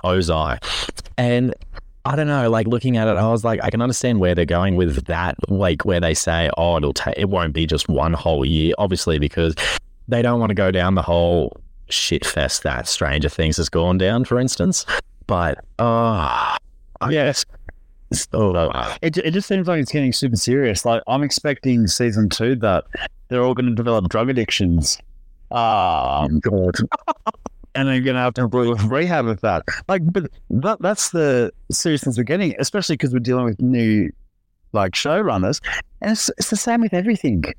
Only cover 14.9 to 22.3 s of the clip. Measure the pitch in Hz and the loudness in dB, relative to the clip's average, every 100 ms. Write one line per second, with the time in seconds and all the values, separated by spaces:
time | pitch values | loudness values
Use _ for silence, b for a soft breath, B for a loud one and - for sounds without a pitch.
14.9 | B - - - 92 82 - - - 117 | B -6 -18 -4 0 0 -4 -10 -4 0
15.9 | 117 117 104 71 57 - - - - - | 2 2 0 -2 -2 -2 -4 -10 -20 -20
16.9 | - 117 156 143 135 - - - - - | -8 -2 0 0 -2 -6 -12 -20 -20 -20
17.9 | - - - - - 104 87 80 64 57 | -20 -8 -6 -4 0 2 2 0 -2 -6
18.9 | - 165 160 160 180 - 196 180 165 135 | -4 -2 -2 -2 -2 -2 -2 0 0 0
19.9 | 151 135 - 135 110 - 131 127 101 120 | 0 0 0 0 0 2 2 2 0 0
20.9 | 117 - 131 143 - 151 139 135 120 104 | 0 0 -2 0 -2 -2 -2 2 4 2
21.9 | - 120 107 104 | 2 0 2 0